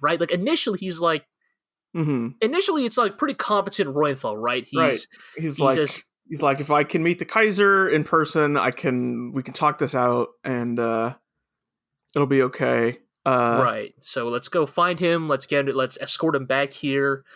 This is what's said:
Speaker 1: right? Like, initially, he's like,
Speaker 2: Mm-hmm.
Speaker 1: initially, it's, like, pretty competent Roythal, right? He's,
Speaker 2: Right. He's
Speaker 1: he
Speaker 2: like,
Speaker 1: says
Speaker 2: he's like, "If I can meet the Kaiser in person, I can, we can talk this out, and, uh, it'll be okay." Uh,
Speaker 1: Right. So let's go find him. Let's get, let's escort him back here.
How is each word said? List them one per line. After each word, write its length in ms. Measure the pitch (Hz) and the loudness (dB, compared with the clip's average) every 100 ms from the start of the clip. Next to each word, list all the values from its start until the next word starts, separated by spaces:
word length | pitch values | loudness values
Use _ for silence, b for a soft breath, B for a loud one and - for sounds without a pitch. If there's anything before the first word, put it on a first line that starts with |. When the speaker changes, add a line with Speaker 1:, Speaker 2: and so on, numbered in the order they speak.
Speaker 1:
right? 180 | 147 165 | 0 2
Like, 100 | 165 | 0
initially, 480 | 175 220 330 247 190 | 0 0 -2 -2 -4
he's 220 | 190 165 | -4 -2
like, 240 | 170 156 - _ _ _ _ _ _ 165 | 0 0 -4 _ _ _ _ _ _ -2
Speaker 2:
Mm-hmm. 320 | 151 131 117 - | 0 0 -2 -2
Speaker 1:
initially, 460 | 220 339 392 311 240 | -2 0 0 0 0
it's, 100 | - | 0
like, 220 | 220 - | -2 -2
pretty 160 | 294 | -4
competent 600 | - - 208 180 - 151 | -4 -2 0 0 -2 -2
Roythal, 400 | 143 147 131 117 107 | 0 0 0 -4 -4
right? 220 | 120 127 | -2 -2
He's, 140 | - 160 | -2 0
Speaker 2:
Right. 280 | 156 113 - B B B | 2 0 -4 B B B
He's 220 | 160 139 | -6 0
Speaker 1:
he 40 | |
Speaker 2:
like, 100 | 139 | 2
Speaker 1:
says 280 | 156 147 - - _ - | 2 0 -4 -10 _ -12
Speaker 2:
he's 140 | 147 | -2
like, 160 | 147 139 | 0 0
"If 120 | 143 | 2
I 140 | 147 | 2
can 180 | 147 175 | 2 0
meet 160 | 165 175 | 0 -2
the 80 | 196 | -2
Kaiser 600 | 220 220 196 202 196 190 | 2 2 4 4 4 4
in 160 | 151 | 2
person, 520 | 147 165 151 160 147 143 | 2 2 2 2 2 2
I 140 | 120 | 0
can, 600 | - 131 123 123 120 123 | 0 -2 0 -2 -4 -6
we 80 | 135 | -8
can 100 | 131 | -8
talk 260 | - 151 147 | -2 -2 0
this 160 | 139 | -2
out, 340 | 135 123 120 120 _ | 0 2 0 -2 _
and, 380 | - 123 120 120 | -6 -4 -2 -2
uh, 340 | 117 113 117 135 _ _ _ _ _ _ _ _ _ 143 | -2 -2 -4 -6 _ _ _ _ _ _ _ _ _ 0
it'll 100 | 139 | 2
be 140 | 135 | 4
okay." 520 | 127 - 123 120 117 120 _ _ - | 2 0 0 2 0 -2 _ _ 0
Uh, 340 | 127 120 117 | 2 2 2
Speaker 1:
Right. 320 | 120 110 - _ | 2 0 -8 _
So 280 | - 135 120 | -12 -6 -4
let's 200 | 120 - | -4 -2
go 160 | 175 | -2
find 340 | 143 - 175 170 | 0 0 0 0
him. 300 | 175 170 160 | 0 0 0
Let's 160 | 131 | -2
get, 220 | - 143 139 131 | 0 0 0 0
let's 220 | 127 - | -2 -4
escort 340 | 131 - 160 | -6 -2 0
him 120 | 143 131 | 0 0
back 260 | 135 139 | 0 -2
here. 520 | - 143 139 139 135 - | -4 -2 0 0 -2 -8